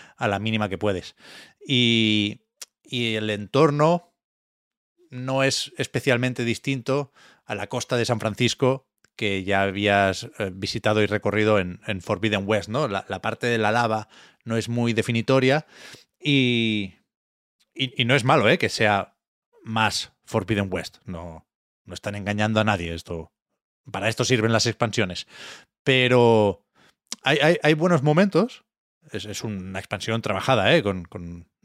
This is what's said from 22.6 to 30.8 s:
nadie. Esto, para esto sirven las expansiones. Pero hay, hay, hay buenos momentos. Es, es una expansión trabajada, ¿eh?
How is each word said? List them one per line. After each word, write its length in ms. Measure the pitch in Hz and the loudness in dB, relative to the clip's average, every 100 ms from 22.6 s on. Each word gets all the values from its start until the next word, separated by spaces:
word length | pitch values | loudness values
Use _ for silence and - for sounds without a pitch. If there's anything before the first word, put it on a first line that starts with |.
nadie. 300 | 107 98 85 | 2 0 -2
Esto, 380 | 82 - 82 82 _ _ _ _ _ - | -8 -8 -10 -12 _ _ _ _ _ -8
para 160 | 98 107 | -4 -2
esto 160 | 110 | 0
sirven 300 | 123 123 113 | 2 4 4
las 140 | 113 117 | 2 2
expansiones. 580 | - 117 117 92 87 - - - - _ _ | 0 -2 0 -2 -4 -14 -18 -20 -20 _ _
Pero 800 | - 131 123 123 117 113 104 92 _ _ _ _ - - | 2 4 6 6 6 6 4 0 _ _ _ _ -18 -6
hay, 160 | 135 147 | 0 2
hay, 160 | 151 165 | 4 4
hay 100 | 151 | 2
buenos 300 | 156 180 165 | 2 2 2
momentos. 600 | 147 151 202 165 240 - _ _ _ _ _ | 4 4 4 2 0 -4 _ _ _ _ _
Es, 140 | 104 104 | -12 -10
es 180 | 98 | -10
una 360 | 113 98 92 95 | -8 -8 -8 -10
expansión 420 | - 98 - 113 | -8 -8 -4 -4
trabajada, 540 | 107 95 - 120 98 | -2 -2 0 2 4
¿eh? 80 | 165 | 4